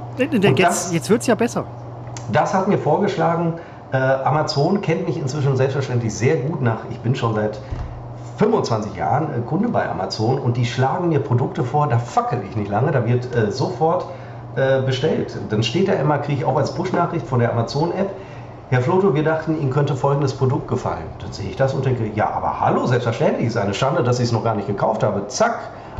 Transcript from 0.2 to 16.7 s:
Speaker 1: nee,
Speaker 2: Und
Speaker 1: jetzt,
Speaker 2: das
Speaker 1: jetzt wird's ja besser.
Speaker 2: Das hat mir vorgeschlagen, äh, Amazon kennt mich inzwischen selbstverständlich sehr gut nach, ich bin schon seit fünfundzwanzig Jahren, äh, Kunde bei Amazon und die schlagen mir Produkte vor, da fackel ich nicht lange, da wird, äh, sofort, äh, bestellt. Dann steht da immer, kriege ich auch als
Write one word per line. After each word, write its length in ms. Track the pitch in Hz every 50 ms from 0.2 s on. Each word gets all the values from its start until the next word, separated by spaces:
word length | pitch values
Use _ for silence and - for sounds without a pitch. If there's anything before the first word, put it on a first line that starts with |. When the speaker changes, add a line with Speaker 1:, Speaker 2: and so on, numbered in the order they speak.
| 254 -
Speaker 1:
nee, 200 | 294 214 180 196
Speaker 2:
Und 100 | 127 -
Speaker 1:
jetzt, 280 | 190 339 - - -
Speaker 2:
das 60 | 190 170
Speaker 1:
jetzt 160 | 165 - -
wird's 200 | 208 240 - -
ja 80 | 220
besser. 260 | 214 226 240 - 175 117 - - - - - - - - - - - - - -
Speaker 2:
Das 200 | 151 160 - -
hat 140 | 190 190
mir 120 | 208 175 131
vorgeschlagen, 760 | - - - - 202 180 - 165 160 165 170 165 170 165 165 - - - - - - - -
äh, 40 |
Amazon 840 | 131 131 131 135 - - 127 147 156 147 - - 139 147 170 202 202
kennt 260 | - 151 165 190 -
mich 100 | 165 -
inzwischen 400 | 165 147 131 - 151 135 139 135
selbstverständlich 560 | 120 131 - - 147 123 - 123 117 113 107 -
sehr 260 | - 113 127 - -
gut 220 | 127 156 175 147
nach, 180 | 131 113 107 - - -
ich 80 | - -
bin 160 | - 120 120
schon 220 | - 120 113 107
seit 240 | 104 107 107 - - - - - - - - - - - - - - - - - -
fünfundzwanzig 580 | 208 240 233 175 123 - 117 107 98 95 92
Jahren, 300 | 87 78 - 113 147 160
äh, 140 | 143 123 120 110
Kunde 220 | - 156 185 240 -
bei 200 | - 98 - -
Amazon 520 | - 90 95 95 - - 107 117 135 -
und 160 | - 120 117
die 80 | 127 117
schlagen 460 | - - 127 127 135 - 175 180 170
mir 100 | 156 131
Produkte 420 | - - 123 117 - - - - 131
vor, 240 | - - 147 147
da 120 | 135 120 117
fackel 420 | - - - 359 - 370 - 110 98 98
ich 80 | 113
nicht 140 | 110 101 98
lange, 200 | 101 107 135 165
da 160 | 151 123 107
wird, 260 | 117 123 123 - - -
äh, 160 | 120 107 98 95
sofort, 540 | - - - - - 156 165 175 185 - - - - - - - - - - -
äh, 260 | 135 135 135 135 135 120
bestellt. 560 | 127 127 - - - - - - - - 107 104 101
Dann 120 | 107 107 120
steht 240 | - - 180 196
da 60 | 196 -
immer, 260 | - 147 147 147 135
kriege 220 | - 147 139 123
ich 40 | -
auch 120 | 139 127
als 180 | 120 107 -